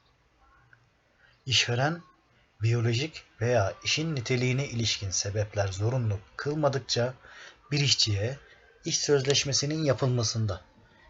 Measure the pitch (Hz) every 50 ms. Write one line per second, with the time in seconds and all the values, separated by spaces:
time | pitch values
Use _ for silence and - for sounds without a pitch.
0 | _ _ _ _ _ _ _ _ _ _ _ _ _ _ - - _ _ _ _
1 | _ _ _ _ - - _ _ _ 135 117 - - - 120 120 135 156 170 170
2 | - - _ _ _ _ _ _ _ _ _ - 107 113 117 120 113 120 113 120
3 | 151 160 - - - _ _ - 110 120 123 113 98 95 87 - - - - 151
4 | 156 165 156 131 110 - 127 123 127 127 123 135 - - 123 117 113 104 - -
5 | 101 92 - - - 101 98 107 104 - - 107 98 98 92 98 104 117 131 131
6 | 117 107 101 98 - - - - - 143 151 156 147 139 131 135 - - - 123
7 | 117 123 120 - - - - - - - - - - - 143 143 143 123 - -
8 | - 110 101 98 104 123 139 135 - - - - - - - _ - 160 156 -
9 | - - 143 139 127 139 135 - - 143 127 - 143 143 156 160 156 139 120 -
10 | 143 127 123 120 113 104 - 113 113 104 90 - - - _ - - _ - _
11 | -